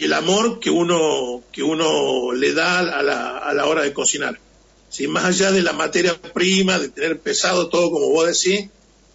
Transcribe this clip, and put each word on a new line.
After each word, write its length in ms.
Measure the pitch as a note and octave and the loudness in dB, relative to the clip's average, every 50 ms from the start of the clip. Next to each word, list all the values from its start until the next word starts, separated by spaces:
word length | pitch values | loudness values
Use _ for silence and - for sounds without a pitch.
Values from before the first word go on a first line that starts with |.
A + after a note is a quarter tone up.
| D3+ | -2
el 100 | - - | -2 -2
amor 460 | D3+ D#3 E3+ F#3+ G#3 A3+ A#3 - - | 0 0 2 2 2 2 0 -2 -2
que 100 | - - | -2 0
uno, 720 | D#3 E3 E3+ E3+ F3 E3 D#3+ D3+ C#3 C#3 C3 B2 B2 B2 - - - | 2 2 2 2 2 2 2 2 2 0 -2 -4 -6 -10 -12 -14 -8
que 100 | - C3+ | -4 -2
uno 680 | D3+ D#3+ D#3 E3 D#3 D3+ D3 C#3 C3+ C3 B2+ B2 B2+ B2 | -2 0 0 0 2 2 2 0 0 0 0 -2 -2 -2
le 200 | B2+ C#3 C#3+ C#3+ | 0 0 0 0
da 260 | D#3+ E3+ F3 F3+ F3+ | 0 0 0 0 0
a 220 | F3+ D#3 C#3+ C#3 | 0 -2 -2 -2
la, 360 | C#3+ C#3+ C#3 A#2+ A#2+ B2 - | 0 0 -2 -2 -4 -6 -8
a 160 | C#3+ - C#3+ C#3+ | -6 -4 -2 -2
la 120 | C#3+ C#3 | 0 0
hora 180 | D3 D#3+ D#3+ C#3+ | 0 0 0 0
de 100 | C#3+ C#3 | -2 -2
cocinar. 460 | D#3 C3+ - - C#3+ C#3+ A#2+ A2 - _ _ _ _ _ _ _ _ _ - | -2 -2 -2 -2 -2 -4 -6 -8 -10 _ _ _ _ _ _ _ _ _ -14
¿Sí? 180 | - - C#3 | -8 -6 -4
Más 180 | D3 D#3+ F3 E3+ | -2 -2 0 0
allá 260 | F3+ F#3 F#3 G3 G3 | 2 2 2 2 4
de 100 | F#3+ F#3+ | 4 2
la 120 | E3+ E3 D3+ | 2 0 0
materia 460 | D3 D#3+ D3+ - F3 F3 F3+ E3+ - | -2 -4 -2 0 0 2 0 0 -2
prima, 560 | - - - - F3 F#3 F#3+ F#3+ F#3+ F#3 F#3+ | -8 -8 -2 0 2 2 2 2 2 2 0
de 120 | F3 C#3+ C3 | 0 -2 -4
tener 300 | - C#3 C#3+ E3 D#3 - | -6 -4 -4 -2 -4 -4
pesado 480 | - - - - - F3+ F#3 F3+ E3+ E3+ | -4 -4 -2 0 0 0 0 0 0 0
todo 220 | - E3+ F3 E3 | 0 0 2 2
como 180 | E3 D3+ C#3 C3 | 0 0 0 2
vos 180 | C#3 D#3+ E3 | 2 2 2
decís, 420 | E3+ D#3 - - F3+ G3 G#3 G3 - _ _ _ _ _ _ _ _ | 2 2 0 0 0 0 0 -4 -8 _ _ _ _ _ _ _ _